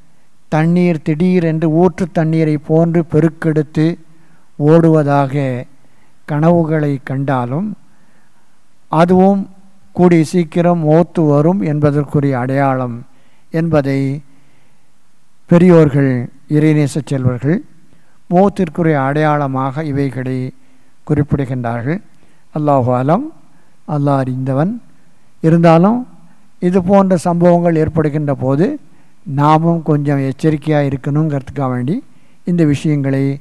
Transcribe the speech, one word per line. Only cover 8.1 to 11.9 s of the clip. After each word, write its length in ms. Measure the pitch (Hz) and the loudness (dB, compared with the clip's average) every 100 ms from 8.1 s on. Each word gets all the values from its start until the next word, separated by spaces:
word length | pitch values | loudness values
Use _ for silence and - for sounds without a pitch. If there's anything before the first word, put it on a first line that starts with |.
| - - - - - - - - 156 | -20 -20 -20 -20 -20 -20 -20 -4 0
அதுவும் 420 | 175 185 190 202 196 - - - - - | 2 4 4 2 -4 -14 -20 -20 -10 2
கூடிய 280 | 175 170 147 | 4 4 2
சீக்கிரம் 500 | 185 160 175 170 175 151 | -2 -2 0 0 0 2
மௌத்து 340 | 160 - - 151 | 2 2 0 2
வரும் 280 | 147 156 202 175 | 2 2 0 -2
என்பதற்குரிய 640 | 147 147 | 0 0